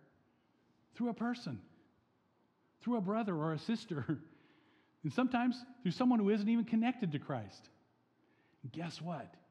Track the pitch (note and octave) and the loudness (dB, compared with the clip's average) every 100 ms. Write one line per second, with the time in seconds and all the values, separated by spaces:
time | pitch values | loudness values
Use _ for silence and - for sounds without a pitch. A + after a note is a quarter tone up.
0 | - _ _ _ _ _ _ _ _ - | -20 _ _ _ _ _ _ _ _ -4
1 | A#3+ A3 A#3 A#3+ F3+ A2+ - - _ _ | -4 -2 -2 -2 -6 -8 -10 -20 _ _
2 | _ _ _ _ _ _ _ _ - A#3+ | _ _ _ _ _ _ _ _ -2 0
3 | F#3 A3 G#3 E3+ D#3 D#3 - A3+ - D3+ | 0 0 0 0 0 -2 -2 -4 -4 -4
4 | A#2+ C#3+ - - _ _ _ _ _ _ | -2 -4 -6 -20 _ _ _ _ _ _
5 | D#3 F3 B3+ B3 B3 A#3+ - - F3+ - | -2 2 2 2 2 0 -6 -6 -2 2
6 | B3+ A#3+ G3+ G#3+ G#3 A#3 A3+ A3+ A#3 B3+ | 4 6 6 4 4 2 2 2 2 0
7 | F3+ C#3+ - C3+ G2+ - - _ _ _ | -2 -2 -2 -4 -4 -12 -20 _ _ _
8 | _ _ _ _ _ _ C3+ D3 E3+ - | _ _ _ _ _ _ -12 -8 -8 -8
9 | D#3+ D#3 G#2+ - _ | -6 -6 -8 -16 _